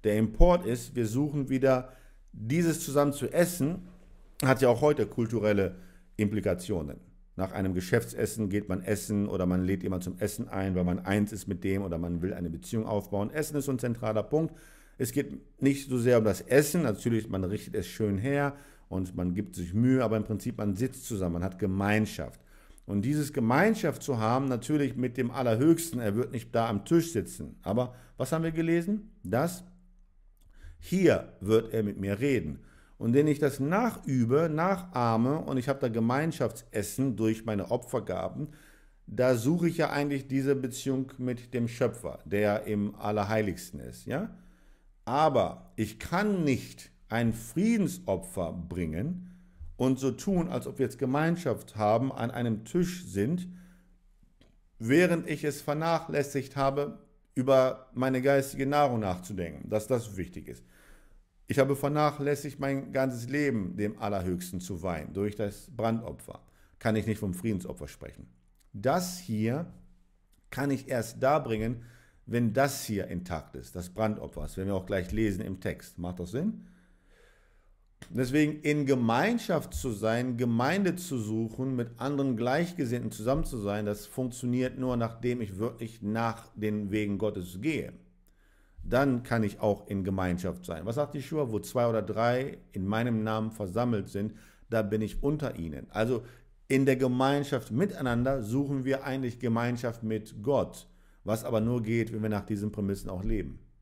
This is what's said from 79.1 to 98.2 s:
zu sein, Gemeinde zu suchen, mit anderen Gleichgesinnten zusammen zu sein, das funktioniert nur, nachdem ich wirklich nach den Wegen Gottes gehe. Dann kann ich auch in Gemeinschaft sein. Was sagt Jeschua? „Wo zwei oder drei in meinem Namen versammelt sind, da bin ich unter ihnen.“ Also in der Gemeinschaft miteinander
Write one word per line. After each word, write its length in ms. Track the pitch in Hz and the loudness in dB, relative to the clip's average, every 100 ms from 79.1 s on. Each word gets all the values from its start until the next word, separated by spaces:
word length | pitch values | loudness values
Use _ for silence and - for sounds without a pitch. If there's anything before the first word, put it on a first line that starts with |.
| 117 190 240 - 175 - | 4 2 0 0 -2 -2
zu 180 | - 135 | -6 -4
sein, 460 | 104 110 117 127 117 | -2 0 0 0 0
Gemeinde 580 | 120 117 127 190 190 180 | 2 2 2 2 2 -2
zu 220 | - 131 | -4 -4
suchen, 580 | 107 110 113 113 131 127 | -2 -2 -2 -4 -2 -2
mit 240 | 120 120 | -4 -4
anderen 380 | 131 143 139 113 | -4 0 0 0
Gleichgesinnten 720 | 120 139 175 175 123 123 113 | 0 0 0 -4 -2 -2 -4
zusammen 340 | - 110 139 - | -4 0 0 0
zu 120 | 127 | -4
sein, 280 | 101 104 104 | -2 -2 -2
das 200 | 104 - | -4 -6
funktioniert 720 | - 127 117 123 123 127 - | -6 -6 -4 -2 0 0 -2
nur, 200 | 127 120 | -2 0
nachdem 440 | 113 117 123 123 | -2 -2 -2 -2
ich 160 | 107 92 | -4 -4
wirklich 440 | 117 - 113 - | -4 -4 -12 -8
nach 480 | 104 110 117 104 - - | -4 0 0 -2 -12 -4
den 360 | 107 104 104 | -2 -2 -2
Wegen 260 | 107 104 98 | 0 0 0
Gottes 440 | 104 104 90 92 | -2 -2 -10 -4
gehe. 320 | 131 143 73 - - _ _ _ _ _ _ - | -2 -2 -6 -12 -20 _ _ _ _ _ _ -14
Dann 400 | - 120 143 123 | 0 2 4 2
kann 200 | 120 117 | 0 0
ich 160 | 104 - | 0 2
auch 280 | 107 98 - | 0 0 -2
in 160 | 98 | -4
Gemeinschaft 640 | 95 95 92 87 92 87 - | -2 0 0 0 -2 -6 -8
sein. 200 | 80 92 | -8 -4
Was 100 | 120 | -2
sagt 200 | 147 147 | -4 -4
Jeschua? 360 | 123 156 135 | -6 -4 -2
„Wo 80 | 107 | -2
zwei 280 | - 127 120 | -2 2 2
oder 160 | 113 | 2
drei 560 | 98 104 117 123 131 90 - | 0 0 2 2 -2 -8 -12
in 140 | - 95 | -6 -2
meinem 380 | 110 120 113 | 0 2 0
Namen 280 | 110 110 110 | 0 -2 -2
versammelt 580 | 110 98 95 123 110 95 | -4 -4 0 0 0 -2
sind, 260 | 101 107 - - - - | -4 -4 -6 -20 -20 -2
da 140 | 113 | 0
bin 180 | 104 107 | 2 0
ich 220 | 107 - | -2 -2
unter 320 | 139 151 135 - | -2 0 -4 -6
ihnen.“ 320 | 82 71 - | -8 -8 -8
Also 340 | - 113 120 117 - - - _ | -2 0 0 -4 -20 -20 -20 _
in 180 | 135 139 | 4 6
der 100 | 131 | 4
Gemeinschaft 760 | 131 123 131 143 143 131 - | 4 4 4 4 2 -2 0
miteinander 720 | 110 196 - 135 117 | 0 0 0 0 2